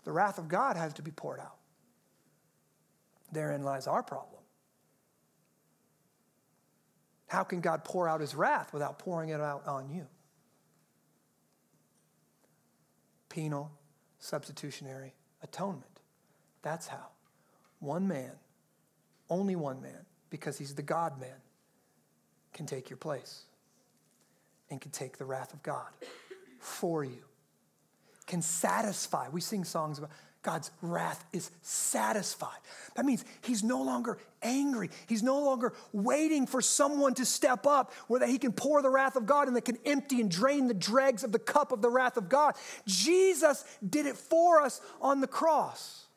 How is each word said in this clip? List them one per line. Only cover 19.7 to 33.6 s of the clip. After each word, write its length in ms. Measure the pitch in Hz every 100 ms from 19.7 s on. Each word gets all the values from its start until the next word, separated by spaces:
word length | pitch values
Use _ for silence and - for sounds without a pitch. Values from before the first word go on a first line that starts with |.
| 131
man, 240 | 131 131 - _ _
because 260 | 160 156 135
he's 200 | 139 139
the 60 |
God-man, 520 | 147 160 165 135 127 - _ _ _ _ _ _ _ _ _ _ _
can 120 | -
take 260 | 147 139 127
your 60 | 131
place 460 | 160 120 - - - _ _ _ _ _ _ _ _ _ _ _ _
and 100 | 139
can 120 | 143
take 260 | - 127 -
the 60 |
wrath 280 | 131 131 127
of 120 | 147
God 240 | - 139 - - - - - - - -
for 420 | - - 180 160
you, 220 | 139 123 - _ _ _ _ _ _ _ _ _ -
can 120 | 175
satisfy. 880 | - - - 196 220 170 - 151 127
We 100 | 170
sing 240 | 170 208
songs 340 | 160 170 156 143
about 120 | 151 - - _
God's 280 | - 165 - -
wrath 440 | 170 170 170 156 -
is 180 | 185 - -
satisfied. 960 | - - - 233 220 220 175 - - - - - -
That 100 | -
means 200 | 269 240 - -
he's 240 | - 226